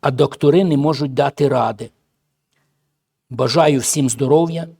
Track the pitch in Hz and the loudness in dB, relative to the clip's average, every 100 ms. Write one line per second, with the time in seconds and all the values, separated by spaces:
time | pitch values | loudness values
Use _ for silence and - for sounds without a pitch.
0 | 143 127 110 - 147 170 190 143 147 139 | -4 0 -2 2 2 4 2 0 0 -2
1 | 143 127 143 - 143 127 113 110 120 _ | -4 -2 -2 0 -2 0 -2 -4 -14 _
2 | _ _ _ _ _ _ _ _ _ _ | _ _ _ _ _ _ _ _ _ _
3 | _ _ _ 117 127 170 151 139 113 156 | _ _ _ -4 0 4 4 2 -2 -2
4 | 135 - 131 151 165 165 165 - | -2 -2 0 2 0 -4 -10 -18